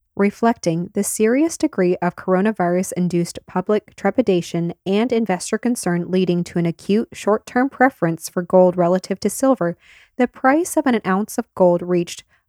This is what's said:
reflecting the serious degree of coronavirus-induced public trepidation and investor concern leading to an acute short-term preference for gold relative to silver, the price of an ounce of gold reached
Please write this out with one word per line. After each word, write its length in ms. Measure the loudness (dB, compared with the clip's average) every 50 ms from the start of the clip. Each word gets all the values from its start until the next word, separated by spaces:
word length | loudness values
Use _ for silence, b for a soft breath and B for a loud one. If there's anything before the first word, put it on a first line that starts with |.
| _ _ _
reflecting 720 | -2 -2 -2 0 0 0 0 0 0 -2 -2 -2 -2 -4 -4 -4
the 100 | -4 -4
serious 540 | -4 -2 0 0 2 2 2 0 0 0 -2
degree 380 | -4 -2 0 0 0 0 0 0
of 160 | -2 -4 -4 -4
coronavirus-induced 1200 | -2 0 0 2 2 0 0 0 0 0 0 0 -2 -2 -2 -2 -2 0 0 -2 -2 -4 -6 -12 -14 -8
public 480 | -6 -4 -2 0 0 0 -2 -6 _
trepidation 800 | -4 -2 0 0 2 2 2 2 0 0 -2 -4 -4 -4 -4 -6 -6 _
and 280 | -2 0 0 0 0 0
investor 440 | 0 0 0 -2 -4 -4 -6 -6 -4
concern 540 | -2 -2 -4 -2 -2 -2 -2 -2 -2 0
leading 320 | 0 0 2 2 0 0 -2
to 160 | -2 -2 -2
an 60 | -2
acute 420 | -2 -2 -4 -2 -2 0 0 0 -4 -8
short-term 560 | -6 -2 0 0 0 -2 -4 -2 -2 -2 -2
preference 580 | 0 2 2 2 2 _ -2 -4 -4 -4 -8 -8
for 140 | -8 -8
gold 340 | -2 2 4 6 6 6 4
relative 420 | 2 2 2 2 0 -2 -4 -6 -4
to 80 | -4 -4
silver, 480 | -2 0 0 2 2 2 0 -4 -4 b b b b b b b b -2
the 100 | -2 -2
price 480 | -2 0 2 2 2 2 0 -2 -2
of 100 | -2 0
an 140 | 0 0 0 0
ounce 320 | 0 0 0 -2 -4 -6 -8
of 80 | -10 _ _
gold 260 | 2 4 4 4 2
reached 440 | 0 0 0 0 0 -2 -8 -14 -18 _ _ _ _